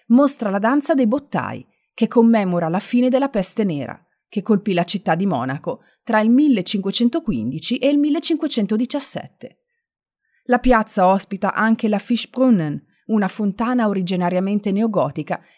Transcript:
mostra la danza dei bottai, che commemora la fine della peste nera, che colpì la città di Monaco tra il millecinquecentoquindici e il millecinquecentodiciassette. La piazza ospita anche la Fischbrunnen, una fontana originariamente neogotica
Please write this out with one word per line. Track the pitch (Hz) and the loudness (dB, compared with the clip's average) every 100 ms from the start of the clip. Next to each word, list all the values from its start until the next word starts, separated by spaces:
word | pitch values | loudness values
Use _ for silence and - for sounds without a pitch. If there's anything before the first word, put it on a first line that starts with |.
| - | 2
mostra | 233 277 277 214 | 4 4 0 -4
la | 196 | 0
danza | 214 285 285 | 0 2 2
dei | 311 233 | 2 2
bottai, | 226 - 170 104 117 - _ _ | 0 -2 -6 -6 -10 -16 _ _
che | - 220 | -2 0
commemora | 247 233 226 190 175 165 | 4 4 4 2 -2 -2
la | 180 | -4
fine | - 247 254 | -2 0 2
della | 254 277 | 2 0
peste | 220 185 - | -2 -4 -2
nera, | 214 147 131 - _ _ _ | -2 -4 -8 -12 _ _ _
che | 208 | -6
colpì | 190 208 208 | 0 0 0
la | 175 | -2
città | 175 190 - 165 | -2 -4 -2 -2
di | 196 | 0
Monaco | 143 123 139 - - _ _ | -2 -4 -6 -8 -10 _ _
tra | - 214 | -2 0
il | 214 | 4
millecinquecentoquindici | 247 302 226 180 202 190 202 240 330 330 139 110 151 - 247 | 4 4 2 0 -4 -4 0 0 0 -4 -4 -4 -6 -6 -2
e | 269 | 0
il | 294 | 2
millecinquecentodiciassette. | 294 302 - 320 311 240 202 214 247 285 - - - _ - _ _ _ _ _ _ _ _ _ - | 2 0 -2 -2 -2 -2 -2 -2 -2 -6 -8 -8 -12 _ -20 _ _ _ _ _ _ _ _ _ -2
La | 247 | 2
piazza | 247 226 214 - 185 | 4 4 2 2 4
ospita | 196 - 196 196 | 2 -2 -6 -4
anche | - 220 226 220 | 0 0 2 0
la | 208 | -2
Fischbrunnen, | - 233 - - 262 214 156 147 - _ - | -2 -4 -4 0 4 4 2 -6 -12 _ -2
una | 214 208 | 0 0
fontana | - 208 190 233 254 214 | -2 -4 -2 -2 0 0
originariamente | 196 180 185 175 180 190 208 202 | 0 -2 -2 0 0 0 -2 0
neogotica | 196 226 202 143 143 151 180 _ | 0 0 0 -2 -4 -8 -8 _